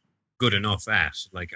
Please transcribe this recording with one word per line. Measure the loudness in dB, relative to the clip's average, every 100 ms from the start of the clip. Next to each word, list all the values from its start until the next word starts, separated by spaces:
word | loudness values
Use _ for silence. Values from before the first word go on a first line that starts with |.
| _ _ _ 0
good | 2
enough | 4 2 -2 0
at. | 2 2 -2 -10
Like, | -10 -10